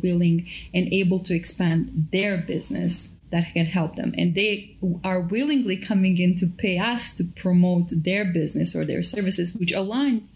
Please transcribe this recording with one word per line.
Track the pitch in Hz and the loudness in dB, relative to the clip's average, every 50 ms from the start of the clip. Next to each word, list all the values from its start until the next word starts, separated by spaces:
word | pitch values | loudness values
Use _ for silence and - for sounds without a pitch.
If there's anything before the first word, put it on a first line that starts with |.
willing | - 180 175 175 175 170 170 165 175 - - - - - - | 0 0 2 2 2 2 2 0 -2 -6 -12 -14 -10 -4 -2
and | 180 180 175 | -2 0 0
able | 185 190 190 175 190 180 | 0 0 2 2 0 0
to | 185 - 175 | -2 -2 -2
expand | 170 175 - - - 180 165 160 165 - - - 156 156 156 | 0 0 0 0 0 0 0 2 0 0 -2 -2 -4 -2 0
their | 185 185 196 208 196 175 | 0 -2 0 0 -2 -2
business | 160 - - 160 - - - 180 175 175 - - - - - - - - | -4 -4 -4 -2 -2 -2 -2 -2 0 2 2 2 2 0 -6 -16 -10 -4
that | 175 170 170 - | -2 -2 -2 0
can | - 170 165 | 0 0 0
help | 160 - 180 160 160 - | 0 0 -2 -2 -2 -4
them. | - - - - 170 | -4 -4 -2 0 0
And | 170 180 170 | 0 0 2
they | 196 208 214 202 202 - - - - 190 180 175 175 - | 2 0 0 0 -4 -6 -12 -10 -6 -4 -4 -2 -2 -2
are | 190 185 180 | -2 -2 0
willingly | 170 175 202 233 277 302 294 269 233 196 185 | 0 -2 -2 0 0 2 2 0 0 0 -2
coming | 190 - - 220 190 190 190 180 175 | -4 -2 0 2 2 4 4 4 4
in | 180 180 180 | 4 2 2
to | 180 190 | 2 0
pay | 170 - - - 196 180 175 | -2 -2 -2 -2 0 0 0
us | 202 233 240 233 - - - | 0 -2 0 2 2 2 2
to | - 175 | 0 -2
promote | 175 - - - 185 180 180 180 180 180 175 175 175 | -4 -6 -4 0 4 4 6 6 6 4 2 0 0
their | - 165 156 180 190 208 208 | 0 -2 0 0 0 0 0
business | 180 170 165 151 151 - 147 165 170 - | 0 0 0 0 0 0 0 -2 0 -2
or | 165 156 | -2 -2
their | 147 - - 175 | -2 -2 0 0
services, | - - 208 196 185 185 - 175 175 - | 0 0 0 0 0 0 0 -2 -2 -2
which | 226 180 175 | -2 -2 -2
aligns | - 190 190 196 226 262 285 285 233 220 - - - | 0 -2 -2 -2 -2 0 0 0 0 -2 -4 -6 -12